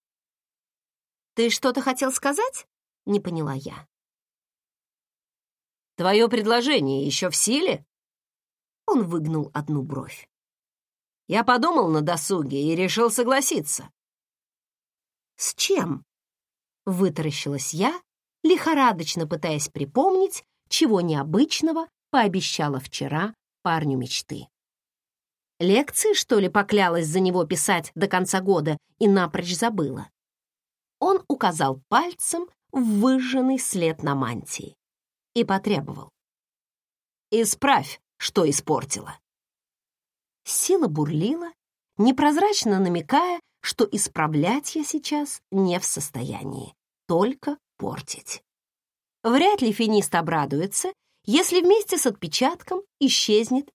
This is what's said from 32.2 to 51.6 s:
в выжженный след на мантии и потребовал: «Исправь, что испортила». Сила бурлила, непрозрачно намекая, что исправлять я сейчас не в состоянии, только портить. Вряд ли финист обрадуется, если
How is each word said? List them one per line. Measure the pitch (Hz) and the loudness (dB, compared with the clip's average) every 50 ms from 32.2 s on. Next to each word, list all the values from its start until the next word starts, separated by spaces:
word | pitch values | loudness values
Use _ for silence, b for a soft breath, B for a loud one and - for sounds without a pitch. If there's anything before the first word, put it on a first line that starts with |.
| - - - 339 349 349 _ _ _ - | -6 -4 -4 -6 -6 -8 _ _ _ -6
в | - 269 240 220 208 202 | -4 -2 0 2 2 2
выжженный | 220 262 262 262 254 254 262 262 254 262 269 254 | 4 4 2 2 0 0 0 0 2 0 0 -2
след | - - - 185 170 160 160 156 | -2 -4 -2 0 0 0 -2 -2
на | 160 147 139 | -4 -2 -2
мантии | 135 127 113 120 98 - - - - - - _ _ _ _ _ _ _ _ _ _ _ _ - | -2 -2 -4 -6 -8 -10 -12 -14 -14 -14 -16 _ _ _ _ _ _ _ _ _ _ _ _ -2
и | 233 240 | -2 0
потребовал: | - 190 196 - 214 202 147 147 - - - - - _ _ _ _ _ _ _ _ _ _ _ _ _ _ _ _ _ _ _ _ _ _ _ - | 0 0 -2 0 0 -2 -2 -2 -6 -12 -14 -16 -20 _ _ _ _ _ _ _ _ _ _ _ _ _ _ _ _ _ _ _ _ _ _ _ -2
«Исправь, | 208 226 226 - - - - 277 269 202 143 - - - _ _ _ | 0 0 2 0 -2 0 2 2 2 2 0 -4 -12 -18 _ _ _
что | - - - - 202 170 147 | -10 -8 -2 0 2 2 2
испортила». | 143 - - - 151 120 131 - - 98 - - - - _ _ _ _ _ _ _ _ _ _ _ _ _ _ _ _ _ _ _ _ _ _ _ _ - | 2 0 -2 -2 -2 -2 -2 -6 -8 -8 -10 -14 -18 -20 _ _ _ _ _ _ _ _ _ _ _ _ _ _ _ _ _ _ _ _ _ _ _ _ -12
Сила | - - - - - 370 370 302 | -6 -4 -4 0 2 2 2 2
бурлила, | 180 147 156 147 151 170 151 175 233 311 339 349 339 - _ _ _ _ _ _ _ _ - | 0 0 0 -2 0 0 0 0 0 -2 -4 -6 -12 -14 _ _ _ _ _ _ _ _ 2
непрозрачно | 208 254 262 262 294 294 294 330 392 427 403 - - 226 196 190 | 2 4 4 4 4 2 4 4 2 2 2 2 2 2 2 2
намекая, | 196 175 170 170 160 - 262 294 349 359 349 330 _ _ _ _ | 2 2 0 -2 -2 2 2 2 2 2 -2 -4 _ _ _ _
что | - - - - 226 | -10 -8 0 0 0
исправлять | - - 202 - - - - 156 156 156 147 156 180 247 294 294 - - | 0 0 -4 -4 -4 -2 -2 -2 0 2 2 2 2 0 -2 -4 -6 -6
я | 320 294 | -6 -6
сейчас | - - 294 - - 302 294 294 285 - - _ - | -4 -6 -6 -4 -4 -4 -4 -4 -6 -8 -14 _ -4
не | 190 190 190 180 175 185 | 0 0 2 2 0 -2
в | - | -2
состоянии, | - - 160 147 - - 117 123 135 110 - - - - 135 - - _ _ _ _ _ _ _ | -4 -6 -6 -8 -8 -8 -8 -8 -8 -8 -10 -10 -10 -10 -12 -12 -14 _ _ _ _ _ _ _
только | - - - - 247 269 - - 294 294 - _ _ _ | 0 2 2 2 2 -2 -4 -6 -8 -8 -8 _ _ _
портить. | - 196 - 156 151 - - - - - - - - _ _ _ _ _ _ _ _ _ _ _ _ _ _ _ _ | -10 -8 -8 -8 -10 -10 -12 -14 -14 -12 -14 -14 -14 _ _ _ _ _ _ _ _ _ _ _ _ _ _ _ _
Вряд | - 226 240 277 349 392 415 403 | 0 2 2 4 4 4 4 2
ли | 254 220 | 2 0
финист | 202 - 226 214 214 208 - - - | 0 0 0 2 4 2 2 2 0
обрадуется, | 170 165 165 165 156 143 143 139 147 180 196 - - - 370 381 _ _ _ _ _ - 208 | 0 0 2 0 0 0 0 -2 -4 -4 -4 -4 -6 -6 -6 -10 _ _ _ _ _ -4 2
если | 214 330 370 - 349 359 | 2 2 2 4 2 4